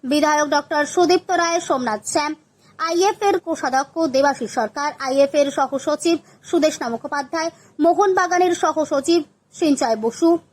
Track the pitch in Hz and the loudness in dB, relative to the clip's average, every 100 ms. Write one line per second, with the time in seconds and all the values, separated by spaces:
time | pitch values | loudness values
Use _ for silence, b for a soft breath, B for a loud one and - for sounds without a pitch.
0 | 254 294 302 302 294 294 294 302 294 - | 0 0 2 2 0 -2 -2 -2 -2 2
1 | 339 359 - 349 339 339 - 277 247 214 | 4 2 0 -2 0 -2 -2 -2 -2 -6
2 | - 311 302 311 _ _ b b 330 339 | -4 -4 -4 -8 _ _ b b -4 0
3 | 392 427 403 381 - 320 277 269 277 330 | 0 0 0 0 -4 -4 -2 -2 -2 -2
4 | 320 262 285 269 220 - 220 - 294 - | 0 2 2 0 -6 -4 -4 -4 -6 -6
5 | 269 269 277 294 285 285 269 269 320 302 | -2 2 2 2 0 0 -2 -2 -4 -2
6 | 339 330 b b - 339 302 294 247 226 | 0 -2 b b -4 0 0 0 -8 -8
7 | 285 294 269 330 330 b b - 320 339 | -6 -6 -6 -6 -6 b b 0 2 4
8 | 403 381 359 359 359 339 330 311 302 285 | 2 2 2 2 2 2 0 0 -2 -2
9 | 277 339 294 _ _ - 320 277 254 220 | 2 0 0 _ _ -2 0 2 0 0
10 | 226 - 330 339 _ | -2 0 2 2 _